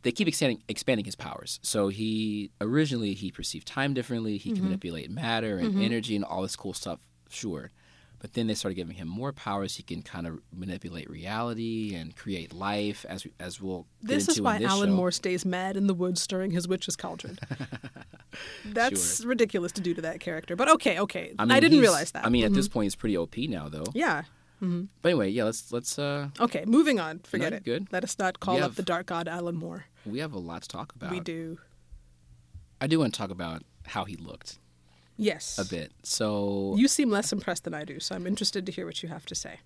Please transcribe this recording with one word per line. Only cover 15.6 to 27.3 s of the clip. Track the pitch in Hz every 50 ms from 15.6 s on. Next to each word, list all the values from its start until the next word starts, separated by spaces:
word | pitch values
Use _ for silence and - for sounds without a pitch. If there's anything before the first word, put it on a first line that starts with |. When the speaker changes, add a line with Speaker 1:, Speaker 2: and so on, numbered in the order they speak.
| 185 190 196
Speaker 2:
in | 196 202
the | 196 190
woods | 170 180 180 175 165
stirring | - - 196 185 190 196
his | 175 180 175
witch's | 175 190 185 - - 143
cauldron. | - - 180 175 - - 117 - - - - 131 - 135 - - 120 - 131 - - -
Speaker 1:
<laughs> | - - - - _ - - - - - - -
Speaker 2:
That's | 214 214 226 233 254 - 196 175 - - -
Speaker 1:
Sure. | 220 233
Speaker 2:
ridiculous | 254 226 233 208 - 202 170 175 -
to | -
do | 185 175 170
to | 170 160
that | 160 170 170
character. | - - 170 160 - - 175
But | 180 247 285 320
okay, | 330 - - 180 165
okay. | 202 208 - 175 170 - - -
Speaker 1:
I | 208
mean, | 226 254
Speaker 2:
I | 269
didn't | 294 330 311
Speaker 1:
he's, | 294 254
Speaker 2:
realize | 214 175 143 156 - -
that. | - -
Speaker 1:
I | 113
mean, | 120 123 113
at | 107 101
this | - 196
Speaker 2:
Mm-hmm. | 202 -
Speaker 1:
point, | 123 104
he's | 98 -
pretty | - - 113 101
O | 87 85
P | 80 - - 127
now, | 156 113 85 73 73
though. | 76 78 78 101 139
Speaker 2:
Yeah. | 233 330 311 175 147 165 - - _ - _ _ _ 202
Mm-hmm. | 185 175 175 180 196 _ _ -
Speaker 1:
But | 175
anyway, | 180 147 104 95
yeah, | 101 123 113
let's, | 107 113 - - - 117
let's, | 120 139 - - -
uh, | 143 143 143 143 143 143 139 -
Speaker 2:
Okay, | 226 240 - 170 156
moving | 202 226 285 330 302 269 208
on. | 170 156 160 175
Forget | - -